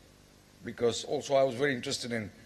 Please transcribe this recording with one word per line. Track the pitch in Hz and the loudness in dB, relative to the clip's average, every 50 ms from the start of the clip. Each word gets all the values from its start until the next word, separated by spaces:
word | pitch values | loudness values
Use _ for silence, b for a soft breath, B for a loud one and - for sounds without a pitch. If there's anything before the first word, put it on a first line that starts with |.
| - - - - - - - - - - _ - - | -20 -20 -20 -20 -20 -20 -20 -20 -20 -20 _ -14 -12
because | 117 110 - 120 120 - - - | -10 -4 0 2 2 2 0 -4
also | - 147 139 117 - 139 | -4 -4 -4 -2 2 4
I | 135 135 | 4 4
was | 131 117 | 4 2
very | 113 143 147 135 | 2 0 0 0
interested | 120 120 139 127 - - 123 | 0 -2 -4 -6 -6 -4 -4
in, | 117 113 107 92 - B B | -4 -4 -4 -6 -10 B B